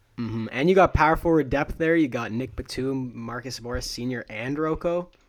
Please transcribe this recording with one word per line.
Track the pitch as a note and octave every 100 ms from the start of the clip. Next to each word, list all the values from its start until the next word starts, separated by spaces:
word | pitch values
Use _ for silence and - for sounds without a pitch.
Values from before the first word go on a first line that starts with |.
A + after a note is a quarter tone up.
| _ -
Mm-hmm. | A2+ A2+ A2
And | A#2+ D#3+
you |
got | F#3+ F3
power | - D#3 D#3+
forward | E3+ D#3+ C3
depth | C#3 D3+ -
there. | D#3+ E3+
You | D3
got | B2 A2+
Nick | A2+ C3
Batum, | - B2+ - C3 C3+ B2+ A2
Marcus | A2+ B2 B2+ A#2
Morris | A#2+ B2 -
Senior, | - B2 A#2+ -
and | G#2+ B2 D3
Rocco. | D#3 D#3 E3+ E3+ F3 _